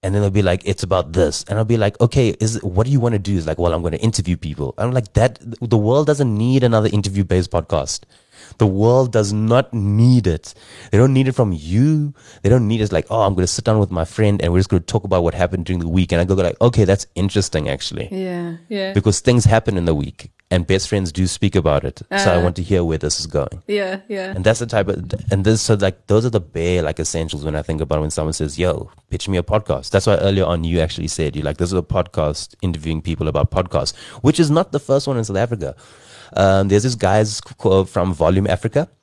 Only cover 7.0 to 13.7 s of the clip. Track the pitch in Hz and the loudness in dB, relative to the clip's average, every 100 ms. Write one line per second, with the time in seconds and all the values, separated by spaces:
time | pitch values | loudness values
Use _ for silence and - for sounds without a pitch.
7 | 98 98 92 92 87 85 82 80 69 - | -2 -2 0 0 0 -4 -2 -4 -4 -10
8 | - _ _ - - - 107 95 110 127 | -12 _ _ -20 -20 0 2 4 4 4
9 | 127 113 104 104 110 120 131 117 101 104 | 2 0 0 0 2 2 2 -2 0 4
10 | 120 123 95 78 - - - - - 104 | 6 6 2 -2 -6 -20 -20 -20 0 4
11 | 131 131 135 127 110 82 76 95 143 156 | 4 4 2 2 0 0 -2 2 2 2
12 | 147 - - - 98 127 107 113 107 90 | -2 -8 -20 -4 2 4 4 0 0 0
13 | - 113 101 90 90 - - | 0 0 2 2 0 0 0